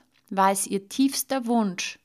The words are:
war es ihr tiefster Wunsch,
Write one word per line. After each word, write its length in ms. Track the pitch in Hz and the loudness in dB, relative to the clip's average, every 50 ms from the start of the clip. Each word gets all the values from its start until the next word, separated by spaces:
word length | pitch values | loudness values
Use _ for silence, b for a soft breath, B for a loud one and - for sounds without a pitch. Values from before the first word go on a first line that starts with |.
| _ _ _ _ _ - | _ _ _ _ _ -4
war 220 | 196 196 190 196 | 0 2 4 4
es 140 | 196 196 - | 2 0 -2
ihr 220 | - 196 196 196 | -4 -4 -6 -6
tiefster 580 | - - - 269 269 - - - - 269 262 233 | -4 0 0 2 2 0 -2 -6 -4 -4 -4 -2
Wunsch, 540 | 233 240 233 208 190 180 - - - - - | 0 2 2 2 0 -2 -6 -8 -10 -10 -14